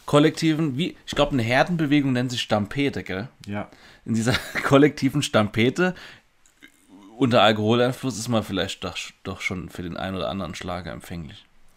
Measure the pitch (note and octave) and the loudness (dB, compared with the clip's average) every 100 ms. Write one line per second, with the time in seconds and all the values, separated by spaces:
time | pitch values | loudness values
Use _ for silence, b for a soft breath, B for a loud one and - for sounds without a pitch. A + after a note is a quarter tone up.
0 | - D3 D#3 D3+ D#3+ D3+ D#3+ B2+ F3+ - | 0 4 4 4 0 0 0 -2 -4 -6
1 | - - C#3+ C#3 A2+ B2+ D#3 E3+ D#3 D3 | -6 -2 0 0 2 2 2 0 2 2
2 | C3+ B2 B2+ A#2+ - G#2+ G2+ - C#3 G2+ | 4 0 -2 -4 0 0 0 -2 -2 -2
3 | F#2 F#2 G2+ - - G#2 - - B B | -6 -6 -8 -12 -10 -10 -10 -14 B B
4 | - A2+ A2+ A2+ - - - C#3 D3 - | -4 0 0 0 -2 -4 4 6 6 4
5 | C3+ D3 - A2 G#2 G#2 A#2 C3 F3+ F3+ | -2 0 0 2 2 2 2 2 0 -2
6 | B B B _ _ _ - _ _ - | B B B _ _ _ -20 _ _ -20
7 | - - C3 A#2 G2+ A2 G#2+ A#2+ B2 B2+ | -14 -2 2 6 6 4 4 4 2 0
8 | C3+ G2+ A#2 A2+ G2+ F#2+ F#2+ - F#2 E2+ | -6 -6 -2 -2 0 -2 -4 -6 -10 -10
9 | - - - F#2 - F#2 C2+ - F2+ E2 | -12 -12 -12 -8 -6 -6 -10 -10 -10 -8
10 | F#2 F#2+ - G2 E2+ F2 F#2 F2 F2+ A#1 | -6 -4 -4 -4 -6 -8 -8 -8 -10 -12
11 | - F2 D2 - - _ - | -12 -12 -12 -16 -20 _ -20